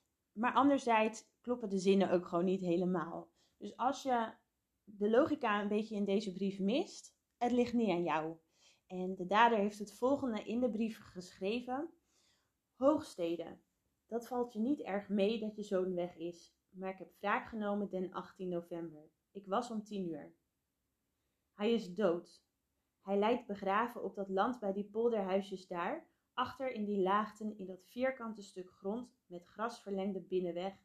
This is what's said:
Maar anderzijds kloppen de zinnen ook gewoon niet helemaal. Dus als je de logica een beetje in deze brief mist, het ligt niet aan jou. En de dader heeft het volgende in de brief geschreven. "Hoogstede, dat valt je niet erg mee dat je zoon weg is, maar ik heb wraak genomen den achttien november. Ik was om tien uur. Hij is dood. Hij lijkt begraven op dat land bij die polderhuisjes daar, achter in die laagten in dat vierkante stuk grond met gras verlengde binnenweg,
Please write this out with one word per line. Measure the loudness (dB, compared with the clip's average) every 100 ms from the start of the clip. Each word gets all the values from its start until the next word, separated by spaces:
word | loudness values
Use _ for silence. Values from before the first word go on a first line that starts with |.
| _ _ _
Maar | -4 0
anderzijds | 4 6 4 4 4 4 0 -16 _
kloppen | -4 -4 0
de | 2
zinnen | 6 6 6
ook | 4 2
gewoon | 0 2
niet | 2
helemaal. | 2 2 4 0 -2 -8 -14 _ _ -16
Dus | -14 -2
als | -2 -2
je | 0 0 0 -8 _ _ _ _
de | -16 -2 4
logica | 6 6 4 0 2
een | 2
beetje | 0 0 -2
in | 2
deze | 2 0
brief | -2 -2 0
mist, | 2 2 0 -6 -20 _ _ -2
het | 0
ligt | 2 2
niet | 2 2
aan | 2
jou. | 2 0 -2 -8 _ _ _ _ -12
En | -6 -6 -4
de | 0
dader | 6 6 6
heeft | 2 -2
het | -12
volgende | -2 2 2 0 -4
in | -4 0
de | 0
brief | 0 -2 -4
geschreven. | -14 -14 -14 -6 -2 -2 -4 -6 -6 -12 _ _ _ _ _ _ _ 2
"Hoogstede, | 4 4 0 -4 -2 -2 -6 -14 _ _ _ _ -8
dat | -8 -4
valt | -4 -2
je | -2
niet | -2 -2
erg | -2 -4 -2
mee | 2 2 2
dat | -4 -6
je |
zoon | -2 0 0
weg | -2 -4 -6
is, | -10 -10 -20 _ _
maar | -12 -10
ik | -10
heb | -14 _
wraak | -2 -2 -2
genomen | -6 -4 -2 -2
den | -4 -4
achttien | -6 -10 -10 -6
november. | -6 -6 -10 -10 -14 -20 _ _
Ik | -16 -4
was | -4 -4
om | -8
tien | -6 -6 -6
uur. | -6 -12 _ _ _ _ _ _ _ _ _ _ _ _
Hij | -4 0
is | 0 -2 0
dood. | 2 2 -4 -20 _ _ _ _ _ _
Hij | -2 2
lijkt | 4 2 -2
begraven | -6 0 2 0 -2
op | -8 -6
dat | -2
land | 2 2 0
bij | -4
die | -4 -4
polderhuisjes | 0 2 2 2 0 -2 -10 -8
daar, | -4 -4 -4 -10 _ _
achter | -4 -4 -2 -4
in | -2 -2
die | 2
laagten | 4 4 2 -4 -10 -8
in | -12
dat | -12 -12
vierkante | -4 -2 -2 -8 -12
stuk | -14 -14 -16
grond | _ -6 -6 -8 _ -18
met | -18 -14
gras | -6 -6 -6
verlengde | -6 -4 -2 -4
binnenweg, | -4 -2 -2 -4 -6 -8